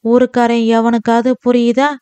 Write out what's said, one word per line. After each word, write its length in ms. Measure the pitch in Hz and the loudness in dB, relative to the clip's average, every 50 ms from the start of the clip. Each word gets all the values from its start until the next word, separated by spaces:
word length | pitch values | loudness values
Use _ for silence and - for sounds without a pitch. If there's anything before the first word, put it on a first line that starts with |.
| - | 0
ஊருக்காரன் 600 | 226 233 247 254 247 - 247 240 233 233 233 226 | 2 2 2 2 0 0 -2 0 0 0 0 0
எவனுக்காவது 640 | 226 226 226 226 233 233 233 220 240 226 233 226 254 254 - | 0 0 0 0 0 -2 -2 -2 0 -2 0 0 -2 -4 -2
புரியுதா? 460 | _ 247 247 240 233 233 226 254 277 294 285 254 | _ -2 0 2 0 0 0 0 -2 -2 -4 -8